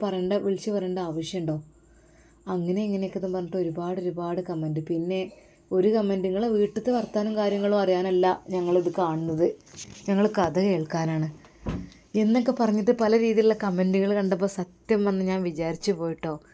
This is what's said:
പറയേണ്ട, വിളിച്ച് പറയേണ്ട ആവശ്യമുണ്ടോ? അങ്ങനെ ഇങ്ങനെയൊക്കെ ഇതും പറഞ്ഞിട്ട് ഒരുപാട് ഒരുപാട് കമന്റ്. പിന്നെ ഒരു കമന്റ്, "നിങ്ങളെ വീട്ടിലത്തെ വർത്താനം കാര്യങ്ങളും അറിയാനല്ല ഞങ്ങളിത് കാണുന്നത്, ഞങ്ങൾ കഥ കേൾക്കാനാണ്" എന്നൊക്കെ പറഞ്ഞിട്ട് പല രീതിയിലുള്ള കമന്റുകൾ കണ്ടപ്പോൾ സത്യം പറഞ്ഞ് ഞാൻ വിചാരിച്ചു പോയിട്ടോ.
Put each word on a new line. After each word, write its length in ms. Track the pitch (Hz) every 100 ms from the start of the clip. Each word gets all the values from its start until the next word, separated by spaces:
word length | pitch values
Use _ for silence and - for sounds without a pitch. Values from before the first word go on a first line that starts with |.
പറയേണ്ട, 300 | 202 185 180
വിളിച്ച് 380 | 202 196 190 214
പറയേണ്ട 280 | 202 185 185
ആവശ്യമുണ്ടോ? 580 | 175 160 160 190 156 151 - - _ _ _ - - _ -
അങ്ങനെ 320 | 185 175 190
ഇങ്ങനെയൊക്കെ 340 | 214 196 190 190
ഇതും 140 | 185
പറഞ്ഞിട്ട് 240 | 185 180 190
ഒരുപാട് 420 | 165 160 175 185
ഒരുപാട് 400 | 180 170 170 175
കമന്റ്. 400 | 170 160 156 156
പിന്നെ 400 | 151 165 175 190 185 - - _ -
ഒരു 160 | 185 196
കമന്റ്, 360 | 220 202 196
"നിങ്ങളെ 240 | 185 190 233
വീട്ടിലത്തെ 440 | 214 208 208 254
വർത്താനം 400 | 247 - 214 214 214
കാര്യങ്ങളും 420 | 208 202 202 202
അറിയാനല്ല 460 | 190 180 190 180 180 185 -
ഞങ്ങളിത് 400 | 185 175 180 175 170
കാണുന്നത്, 480 | 170 160 165 156 175 - - - - - -
ഞങ്ങൾ 180 | 196 208 208
കഥ 180 | 170 160
കേൾക്കാനാണ്" 720 | 202 175 156 165 160 160 156 - - - - 180 - - _ 208
എന്നൊക്കെ 340 | 214 247 247 254
പറഞ്ഞിട്ട് 320 | 226 208 208 240
പല 120 | 220 226
രീതിയിലുള്ള 380 | 226 220 220 214
കമന്റുകൾ 480 | 202 180 185 190 196
കണ്ടപ്പോൾ 320 | 208 196 185 196
സത്യം 540 | 196 175 - - 214
പറഞ്ഞ് 180 | 202 190
ഞാൻ 200 | 185 190
വിചാരിച്ചു 500 | 175 151 165 165 -
പോയിട്ടോ. 420 | 170 165 160 160 151 -